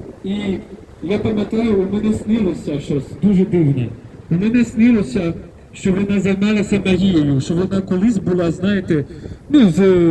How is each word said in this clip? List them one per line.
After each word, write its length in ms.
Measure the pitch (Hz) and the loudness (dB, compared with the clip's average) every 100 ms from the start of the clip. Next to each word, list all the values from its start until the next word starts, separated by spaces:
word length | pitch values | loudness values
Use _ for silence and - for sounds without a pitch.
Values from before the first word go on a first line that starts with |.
| - - | -18 -12
І 100 | 190 202 196 180 - - - - | -8 -6 -4 -6 -10 -20 -20 -12
я 160 | 160 208 | -4 -2
пам'ятаю, 580 | 226 208 202 226 233 196 | -2 -2 -2 -2 0 0
у 180 | 190 | 0
мене 200 | 208 214 | -2 -2
снилося 680 | 214 214 226 180 151 - 147 | -2 -2 0 0 -4 -6 -6
щось 240 | - 143 - - | -4 -6 -6 -2
дуже 220 | 208 185 | 2 2
дивне. 440 | 185 175 143 131 110 - - - - | 2 2 2 0 -4 -10 -18 -20 -4
У 40 | |
мене 300 | 170 220 240 | -2 0 0
снилося, 720 | 226 220 240 220 - 196 170 - - - - | 0 2 4 4 0 -4 -4 -6 -14 -20 -20
що 200 | - 196 | -4 -2
вона 280 | 185 202 202 | 0 0 0
займалася 600 | 190 190 208 214 - 202 190 | 0 0 0 0 0 0 2
магією, 540 | 180 196 160 143 135 | 2 2 2 2 0
що 140 | - | 0
вона 260 | 170 185 196 | -2 -2 -4
колись 380 | 190 185 226 196 | -2 0 0 0
була, 320 | 165 180 170 | 0 0 0
знаєте, 540 | 165 196 196 185 151 135 - - - - | -2 -2 -2 0 -2 -2 -12 -16 -16 2
ну, 200 | 294 196 | 4 6
з 100 | 156 190 185 170 | 4 4 4 4